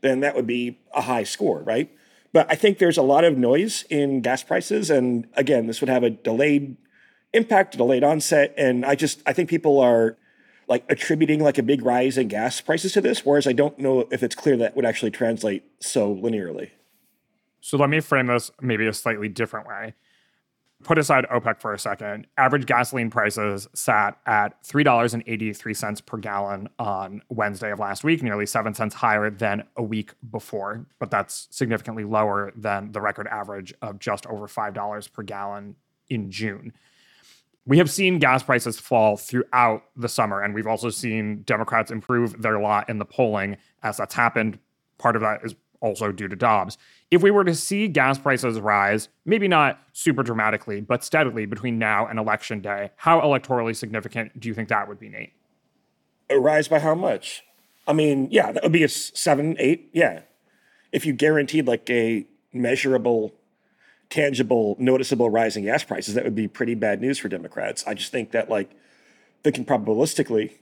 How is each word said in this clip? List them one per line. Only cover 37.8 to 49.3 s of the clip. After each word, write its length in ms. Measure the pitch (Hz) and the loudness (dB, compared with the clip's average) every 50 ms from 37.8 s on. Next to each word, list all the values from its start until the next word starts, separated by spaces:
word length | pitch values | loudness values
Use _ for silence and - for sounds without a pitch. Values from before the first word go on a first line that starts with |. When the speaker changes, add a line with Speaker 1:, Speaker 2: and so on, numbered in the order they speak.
| 175 147 | 6 4
Speaker 2:
seen 300 | - - 196 185 180 170 | 2 0 2 2 2 4
gas 240 | 147 131 127 131 - | 4 4 4 4 2
prices 340 | - 135 120 - 120 110 - | 0 0 0 0 -4 -8 -8
fall 380 | - - 131 117 110 110 104 | -6 0 2 4 4 4 2
throughout 640 | 104 - - 123 123 123 _ - 127 123 117 110 110 _ _ _ | 0 -6 -4 -4 -4 -2 _ 2 4 4 4 2 -2 _ _ _
the 120 | 131 120 117 | -8 -8 -6
summer, 320 | - - 117 107 98 98 | -2 0 -2 0 0 -4
and 140 | 101 104 101 | -4 -4 -4
we've 140 | 107 107 110 | -4 -4 -4
also 220 | 113 107 117 120 | -4 -4 -4 -6
seen 520 | 107 - - 120 110 110 107 104 107 104 - | -6 -4 -6 -4 -4 -2 -4 -4 -6 -8 -4
Democrats 480 | - 113 107 113 - - 113 107 - | -2 -2 -2 -2 0 0 0 0 0
improve 500 | 117 110 - - 123 120 120 113 107 113 | -6 -10 -4 0 2 2 2 0 -2 -4
their 200 | 110 113 110 104 | -2 0 0 0
lot 280 | 104 104 107 104 104 - | 2 2 0 0 0 -2
in 100 | 113 104 | -6 -6
the 60 | 104 | -6
polling 520 | - - - 131 113 107 101 98 98 101 - _ _ _ _ - | -6 0 0 0 2 2 -2 -4 -4 -6 -10 _ _ _ _ -8
as 140 | 113 104 | -8 -6
that's 180 | - 107 - - | -6 -8 -4 0
happened. 460 | 127 120 117 - 120 110 110 98 - _ _ _ _ _ _ _ _ | 2 2 2 2 2 -2 -2 -4 -8 _ _ _ _ _ _ _ _
Part 180 | - 120 113 | 0 2 2
of 60 | 113 110 | 2 0
that 220 | 107 107 101 - | -2 -2 -4 -8
is 120 | 117 - _ _ _ _ _ | -12 -12 _ _ _ _ _
also 300 | - 110 101 - 110 104 | -4 -4 -4 -2 -4 -4
due 160 | 98 90 107 | -4 -6 -8
to 80 | 95 101 | -10 -6
Dobbs. 420 | 92 120 117 107 101 92 92 - _ _ _ _ _ _ _ | 0 2 4 4 2 0 -2 -8 _ _ _ _ _ _ _
If 120 | - 180 170 | 2 6 6
we 80 | 196 | 6
were 140 | 208 202 196 | 6 6 4
to 100 | 180 165 | 2 0
see 320 | - - - 196 202 214 | -2 -2 -4 -2 -2 -2
gas 320 | 214 156 143 131 131 135 135 | 0 2 2 4 4 2 0
prices 400 | 135 143 135 120 127 123 113 110 | 0 0 0 2 0 -2 -4 -2
rise, 500 | 101 107 104 101 98 101 104 110 - - _ _ _ | 0 2 2 4 4 2 2 0 -2 -6 _ _ _
maybe 220 | 156 | 0